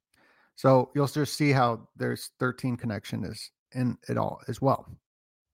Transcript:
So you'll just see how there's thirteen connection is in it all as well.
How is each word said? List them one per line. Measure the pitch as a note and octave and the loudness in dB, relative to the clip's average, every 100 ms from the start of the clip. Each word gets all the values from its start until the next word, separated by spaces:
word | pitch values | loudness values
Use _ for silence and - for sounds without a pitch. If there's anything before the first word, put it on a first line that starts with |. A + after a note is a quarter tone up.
| _ _ _ _ _ - | _ _ _ _ _ 0
So | C3+ C3 B2 | 6 6 4
you'll | C#3+ C#3 | 0 0
just | D3+ C#3+ | 0 -2
see | - D3 | 0 2
how | C3+ B2 A2 - - | 4 4 0 -8 -6
there's | B2 A#2+ - - | -4 -4 -8 -4
thirteen | B2+ A#2+ C3 A#2+ | -4 -2 -4 -4
connection | A#2 G2+ - A2+ | -4 -6 -6 -8
is | G2 G#2 - _ _ | -6 -10 -14 _ _
in | B2+ B2 A2+ - | -4 -2 -4 -4
it | A#2 | -2
all | G#2 - - | -2 -4 -10
as | A#2+ | -2
well. | C3+ A#2+ - - _ _ _ _ _ | 0 0 -4 -20 _ _ _ _ _